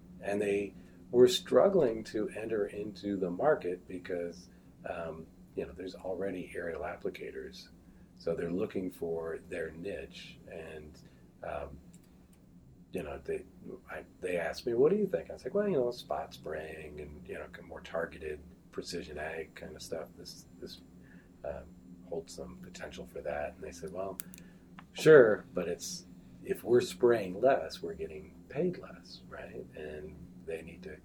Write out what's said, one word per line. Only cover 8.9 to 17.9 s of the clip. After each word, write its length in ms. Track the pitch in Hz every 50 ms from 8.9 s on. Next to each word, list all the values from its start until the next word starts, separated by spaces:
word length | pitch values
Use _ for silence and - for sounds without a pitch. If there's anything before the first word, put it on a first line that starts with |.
for 480 | - - 85 82 82 82 82 82 80 80 85 87
their 220 | 90 85 80 80 80 82
niche, 560 | 87 101 90 - - - - - - - - - - -
and, 400 | 95 82 80 80 78 78 76 76 - - - - - - - - - -
um, 280 | 87 82 80 73 71 73 71 69 - - - - - - - - - - - - - - - - - - - - - -
you 100 | - -
know, 160 | - - - - -
they, 200 | - - - - - - - - - - - - -
I, 120 | - - - - - -
they 160 | 92 90 90
asked 280 | 85 82 78 - - -
me, 80 | 123 117
"What 180 | 117 139 160
do 60 | 202
you 100 | 214 202
think?" 220 | 180 - 82 - -
I 40 | -
was 100 | - -
like, 80 | - -
"Well, 160 | 202 208 202
you 80 | 175
know, 120 | 135 120 120
spot 420 | 120 - - - - - - - -
spraying 640 | - - 80 78 78 78 78 78 80 78 73 73 73
and, 100 | 73 73 73 - -
you 100 | - -
know, 100 | 78 76 - - 87 82
more 140 | 80 82 -
targeted 600 | - -